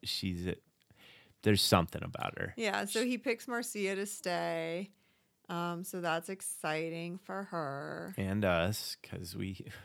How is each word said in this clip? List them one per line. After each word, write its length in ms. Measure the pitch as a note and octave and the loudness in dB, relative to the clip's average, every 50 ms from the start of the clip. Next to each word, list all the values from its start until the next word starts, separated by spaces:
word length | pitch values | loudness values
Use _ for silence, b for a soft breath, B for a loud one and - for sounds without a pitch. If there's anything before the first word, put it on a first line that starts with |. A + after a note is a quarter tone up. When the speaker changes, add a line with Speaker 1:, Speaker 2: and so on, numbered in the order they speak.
| - | -4
Speaker 1:
she's 420 | F#2+ - - - F#2+ F2+ E2+ F2 | -4 -4 -2 -2 -2 -2 -2 -2
a, 100 | F2+ E2+ - - _ _ _ _ b b b b b b b b b b _ - | -4 -4 -4 -10 _ _ _ _ b b b b b b b b b b _ 6
there's 200 | G#2+ G#2+ G2 - | 6 8 8 8
something 400 | - - F#2 E2+ - - - F2+ | 8 8 8 8 4 0 -6 -6
about 340 | F2 - - - - - - | -6 -4 -4 -4 -4 -2 -4
her. 160 | - F#2+ - | -4 -4 -4
Speaker 2:
Yeah, 280 | - A3+ G#3 G3 G3+ G3+ | -2 -2 0 0 0 0
so 200 | G3+ - A3+ A#3+ | 0 0 2 2
he 120 | B3 B3+ A3+ | 2 0 0
picks 300 | G#3 C4 A#3 A#3 - - | 0 0 -2 -2 -2 -4
Marcia 460 | A#3+ A#3 B3 - - G#3 G3+ F#3+ G3 | -4 -2 -2 -4 -2 0 0 0 0
to 80 | F#3+ G3+ | 0 -2
stay. 840 | G3 - - - F#3 F3 E3+ E3+ E3+ E3 E3 E3 E3 E3 F3 G3 G3+ - _ _ _ _ _ _ _ _ _ _ - | -4 -6 -4 -2 0 0 0 0 0 0 0 -2 -2 -2 -4 -4 -6 -10 _ _ _ _ _ _ _ _ _ _ -6
Um, 340 | F3+ E3+ F3 F3 E3+ E3+ F#3 | -4 -2 -2 -2 -2 -4 -6
so 160 | - - F#3 | -6 -6 -2
that's 280 | E3+ E3+ D#3+ E3 E3+ - | 0 0 0 0 0 -4
exciting 880 | F#3+ F#3+ - - - - - D#3+ D#3 D#3 E3 E3 E3 E3 E3+ F3 F3 F#3+ | -8 -6 -6 -6 -6 -4 -2 -2 0 0 0 -2 -4 -4 -4 -6 -6 -8
for 260 | - - F#3+ F#3+ G3+ | -8 -8 -6 -6 -6
her. 680 | F#3+ F3+ E3+ D#3 C#3 C#3 C#3 D3 D#3 D3 - E3+ G3 F#3+ | -4 -4 -2 -2 -2 -4 -4 -6 -6 -6 -6 -6 -6 -4
Speaker 1:
And 280 | - G2 F#2+ G2 G#2+ G#2 | -2 0 0 2 4 6
us, 520 | F#2+ F2 E2+ E2+ F#2+ A2 - - - - - - | 6 6 6 6 4 2 0 -4 -6 -8 -10 -10
'cause 320 | - - F2 F2+ E2+ F2+ | -10 -10 -8 -8 -8 -6
we 300 | G2+ G2 F#2+ F#2+ - - - B B | -6 -6 -6 -6 -8 -10 -12 B B